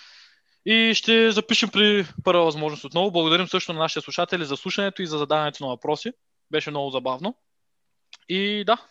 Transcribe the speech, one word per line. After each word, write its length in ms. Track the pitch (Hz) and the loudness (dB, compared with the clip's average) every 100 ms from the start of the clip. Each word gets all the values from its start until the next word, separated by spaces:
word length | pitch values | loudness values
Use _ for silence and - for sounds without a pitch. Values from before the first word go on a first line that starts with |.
| - - - _ _ _ 185 | -20 -20 -20 _ _ _ 0
И 280 | 226 226 | 2 4
ще 360 | 214 - 226 226 | 2 4 4 4
запишем 380 | 208 220 226 208 | 2 0 0 0
при 340 | 190 208 208 170 - | 4 4 4 0 -4
първа 200 | 185 175 | 2 4
възможност 400 | 165 151 151 147 | 2 0 -4 -8
отново. 260 | 139 170 202 | -6 -2 0
Благодарим 360 | 175 160 170 180 | 2 4 2 2
също 240 | 185 - | -2 -2
на 60 | 160 | -2
нашите 220 | 160 156 | -2 -2
слушатели 400 | 143 160 175 180 | -6 -4 -2 -2
за 120 | 147 139 | -4 -6
слушането 460 | 190 190 196 196 | -4 -2 -4 -4
и 40 | 175 | -4
за 120 | 151 | -2
задаването 460 | 147 151 151 - | 0 0 0 -4
на 60 | 139 | -8
въпроси. 420 | 123 147 151 226 - _ _ _ | -6 -4 -4 -6 -12 _ _ _
Беше 200 | 151 156 | -4 -4
много 200 | 147 139 | -6 -4
забавно. 440 | 131 127 127 190 - _ _ _ _ _ _ _ - - | -4 -4 -4 -6 -8 _ _ _ _ _ _ _ -16 -6
И 360 | 190 202 208 | -2 -2 -2
да. 120 | 196 233 - | 0 -2 -4